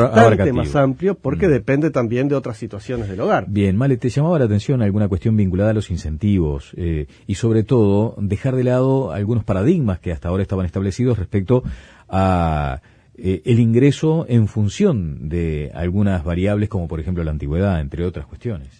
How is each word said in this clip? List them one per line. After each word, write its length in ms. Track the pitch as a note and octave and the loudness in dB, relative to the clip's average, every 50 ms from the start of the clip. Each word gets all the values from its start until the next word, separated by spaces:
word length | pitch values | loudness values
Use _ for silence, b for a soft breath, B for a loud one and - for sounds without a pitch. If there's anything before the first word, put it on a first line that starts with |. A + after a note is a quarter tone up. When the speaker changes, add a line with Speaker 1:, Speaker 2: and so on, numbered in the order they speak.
Speaker 1:
bastante 180 | A#2+ C3 - A3 | 6 6 6 6
Speaker 2:
abarcativo. 380 | A#3 A3 G#3+ F3+ F#3+ D3 B2 A#2+ | 6 8 6 4 2 2 2 0
Speaker 1:
más 180 | A#2+ - - | -2 0 2
amplio 400 | D3 C#3 C3+ C3 - F3 G3 F#3+ | 2 2 2 0 0 -2 -2 -2
porque 320 | - - C3+ D3+ E3 G3 F3 | -2 -2 -4 -2 2 2 2
Speaker 2:
Mm. 40 | |
Speaker 1:
depende 400 | C#3 A#2 G#2 C3+ C3+ C#3+ D#3 D#3 | 2 2 2 0 0 2 2 0
también 360 | C#3 C3+ A#2+ G#2+ A#2 B2 C3+ C#3+ | 0 0 0 0 0 0 0 0
de 80 | C#3+ | 0
otras 220 | C3+ C3+ C3+ A2 - | -2 -2 -6 -8 -10
situaciones 500 | A#2+ - G#2 G2 - - B2+ A#2 G#2+ G2 | -10 -12 -12 -12 -8 -8 -6 -6 -6 -6
del 100 | F#2 F#2+ | -6 -4
hogar. 240 | C3+ G#3 G3+ C3 F#2+ - | -2 0 0 0 -2 -2
Speaker 2:
Bien, 300 | G2+ G#2 G2+ G2 F#2 G#2 | 0 2 2 4 2 2
Male, 200 | C3 C#3 C3 A#2 | 2 2 2 0
¿te 120 | - B2 | 0 -2
llamaba 300 | - C#3+ D3+ E3+ F3+ D3 | 0 0 0 2 2 2
la 60 | B2 | 2
atención 360 | G#2 G#2 G2+ - - C3+ B2 | 2 2 0 0 0 0 0
alguna 260 | A2 G2+ F#2+ G#2 G#2 F#2 | 0 0 2 0 0 0
cuestión 300 | F#2+ E2+ - A#2 A2 G#2+ | 0 0 0 0 2 2
vinculada 320 | G2+ F#2 F2+ F#2+ G#2 A2 | 2 2 2 0 0 2
a 40 | A2 | 0
los 180 | G#2+ F#2+ - | 0 -2 -4
incentivos, 800 | F2 D#2 - D#2 D#2 D2+ G#2+ G#2 G2+ F#2+ D#2+ D2+ C#2+ C#2 - - - - | -6 -6 -4 -6 -6 -2 0 2 2 2 2 0 -2 -4 -8 -12 -10 -6
eh, 280 | F2 E2 D#2+ D2+ D2 b b b b - | -4 -2 -2 -4 -4 b b b b -8
y 80 | G2+ | -4
sobre 280 | - - A2+ A2 A2 G#2+ | -2 0 2 2 2 2
todo 520 | - C3+ A#2+ G#2+ G2+ G2 G2+ A2 - - - | 2 2 4 4 4 4 2 2 0 -2 -6
dejar 380 | G2+ F#2+ G2 - - C3+ B2+ | -4 -4 -4 -2 -2 -2 -2
de 80 | B2+ B2 | 0 0
lado 480 | B2 B2+ B2+ C3 C3+ C3+ C3+ C3 F2 | 2 2 2 2 2 2 0 0 -2
algunos 320 | D2+ G2+ G#2 G#2+ A#2+ A2 - | -4 -4 -2 -2 -2 -2 -2
paradigmas 560 | - G2 F#2 G2+ D3 F#3+ E3+ C3 G#2 F2+ - | -2 -2 0 2 2 2 2 0 0 -2 -2
que 160 | - F2+ E2 | -4 -6 -6
hasta 140 | C#2+ - E2+ | -4 -4 -2
ahora 140 | F2+ G2 F#2+ | -2 -2 -2
estaban 220 | - G#2 F#2+ F#2 | -2 -2 -2 -2
establecidos 540 | E2+ - G2 G2 G2+ - - A#2+ B2+ A#2 G#2 | -2 -4 -2 -4 -2 -2 -2 0 0 0 0
respecto 420 | F2 - - G2+ F#2 - B2 B2+ B B B B B B B B B - | -2 -2 -2 -2 0 2 0 0 B B B B B B B B B -4
a, 760 | - F#2+ F#2+ F#2+ F2+ F2 E2 D#2+ D#2 D2+ D2 C#2 C2 - b b b b b b b - | -2 0 2 2 2 2 2 0 0 0 -2 -4 -4 -8 b b b b b b b -6
eh, 240 | - F#2 - - - | -4 -4 -2 -2 0
el 140 | - B2 A#2 | 2 4 4
ingreso 640 | A#2+ A2+ A2+ A#2+ C#3 C#3+ C3+ - D#3+ D#3 D#3+ E3 - - | 4 4 4 4 4 4 2 2 0 0 0 0 0 2
en 180 | B2 A#2 G#2+ - | 2 2 2 2
función 800 | - A2 G#2 G2+ - - G#3 G3 C#3+ G#2 E2+ D2+ C#2 - B1+ D#2 | 0 -2 -2 -2 0 0 0 0 0 0 -2 -6 -6 -8 -8 -6
de 420 | E2 E2+ E2+ D#2+ D#2 D2+ D2 - - | -4 -2 -2 -2 -2 -4 -6 -8 -8
algunas 500 | C#2+ F2 F2+ F2+ G#2 G2+ G2+ F#2+ F2 D2+ | -6 -4 -2 0 0 0 0 0 -2 -2
variables, 460 | F2 E2+ F2+ F#2 G2+ G#2 G#2 G#2 - | -2 -2 0 0 0 0 0 -2 -2
como 180 | - F#2 E2+ D2+ | -2 -6 -6 -4
por 120 | E2+ D#2+ | -6 -6
ejemplo 220 | D#2 F#2 F2+ E2+ E2 | -6 -6 -4 -4 -4
la 80 | D#2 | -4
antigüedad, 480 | D2+ D2 C#2+ C#2+ D2+ F2 G2 G2+ F#2 D#2 | -4 -6 -4 -4 -2 0 0 0 0 0
entre 240 | D2 C#2 - D2+ F2 | -2 -4 -6 -6 -6
otras 200 | F2+ D#2+ D#2 D2 | -6 -6 -8 -12
cuestiones? 420 | - - - - A#2+ G#2 D#2 C2+ C2+ - | -14 -16 -10 -10 -8 -8 -8 -12 -16 -20